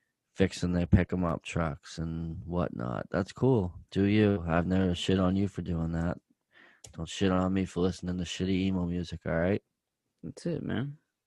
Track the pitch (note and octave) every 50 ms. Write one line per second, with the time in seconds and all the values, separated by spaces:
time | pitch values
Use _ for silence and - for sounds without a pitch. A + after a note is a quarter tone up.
0 | _ _ _ _ _ _ _ - F#2+ F2+ - - - F2 F2+ F2 F2 - - F#2
1 | F2 - - F2+ F2+ E2+ D#2 - - - - E2+ E2 D#2+ D2 - - - - -
2 | D#2+ E2 E2 E2 E2 E2 E2 F2 - E2 F2 F2 D#2+ G1+ G1+ - A#1+ B1 A#1 G1+
3 | - - - F2+ G2 - - - A#2 C3 C3+ A2+ F2+ F2+ - - - - - G2
4 | G2 G2+ G#2 G#2+ G#2+ G#2 G2+ F#2+ E2+ E2+ D#2+ E2+ E2+ F2 F2+ F#2 F#2+ F#2 F2 -
5 | - - F#2+ F#2+ F#2 F2+ F#2 F#2+ G2+ G2 - - F2 F2 F2 E2 E2 E2 E2+ E2
6 | E2 F2 - - - _ _ _ _ _ _ - - - _ _ - - - -
7 | E2 D#2+ - - G2+ F#2+ F#2 F#2 F#2 F#2 F#2+ F#2+ F#2 F2 - F2 F2 F#2 F2 -
8 | - F2+ F2+ F2+ F2 - - - F#2 F#2 G2 F2+ F#2+ F#2+ F#2+ F#2 F2 F2 F2 F2+
9 | F2 - - E2+ - D#2 D#2+ E2 E2+ F#2 G#2 - - _ _ _ _ _ _ _
10 | _ _ _ _ - E3 - - - F3 E3 - - - F#2+ G2+ B2+ C#3+ C#3+ -
11 | _ _ _ _ _